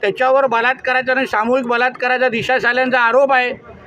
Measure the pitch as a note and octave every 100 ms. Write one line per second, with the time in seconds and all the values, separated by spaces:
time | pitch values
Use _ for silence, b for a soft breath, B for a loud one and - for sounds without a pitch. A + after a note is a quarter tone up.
0 | G3+ G3 B3+ C4+ C4+ A#3 B3 C4 B3+ B3+
1 | B3+ B3+ B3+ G#3+ A3+ C4 A#3+ A#3+ B3+ A#3+
2 | B3+ B3+ B3+ A3+ A3+ B3+ A#3 B3 B3+ B3+
3 | A#3 B3 C#4 C4 B3 - - -